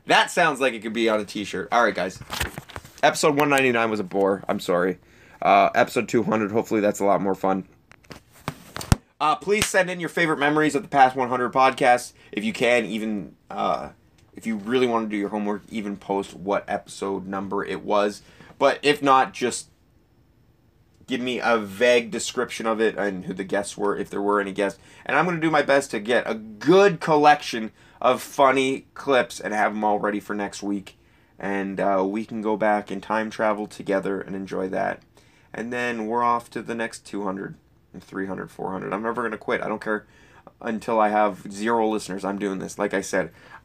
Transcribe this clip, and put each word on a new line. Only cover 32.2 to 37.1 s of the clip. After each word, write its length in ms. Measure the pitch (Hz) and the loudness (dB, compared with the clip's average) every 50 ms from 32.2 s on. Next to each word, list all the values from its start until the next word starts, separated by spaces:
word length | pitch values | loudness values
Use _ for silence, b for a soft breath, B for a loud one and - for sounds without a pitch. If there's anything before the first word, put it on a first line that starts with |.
| 110 | -6
can 160 | - 117 110 | -8 -8 -6
go 140 | 104 110 107 | -2 -2 -2
back 360 | 95 107 107 104 104 101 - | 0 2 2 2 0 -2 -4
and 100 | 98 98 | -10 -10
time 280 | - - 107 110 110 110 | -6 -4 -2 -2 -2 -4
travel 380 | - - 113 107 104 104 107 98 | -4 -2 0 0 0 -2 -4 -8
together 520 | - - - 101 98 98 92 101 98 95 | -10 -10 -4 -2 -2 -2 -2 -2 -4 -6
and 160 | - - 95 | -6 -8 -10
enjoy 320 | 95 98 92 95 92 95 95 | -10 -10 -8 -6 -6 -6 -4
that. 320 | 95 95 95 95 90 - - _ _ b b b b b b b b | -4 -4 -4 -4 -4 -8 -10 _ _ b b b b b b b b
And 180 | - 113 120 | -10 -8 -6
then 360 | 123 123 120 120 120 113 107 107 | -6 -4 -4 -4 -4 -4 -4 -4
we're 160 | 117 120 120 | -2 0 2
off 260 | 120 120 117 117 - | 2 0 0 -2 -6
to 100 | - 123 | -10 -10
the 140 | 104 - 117 | -8 -6 -6
next 300 | 117 113 113 - - - | -6 -6 -6 -8 -12 -14
two 180 | - | -10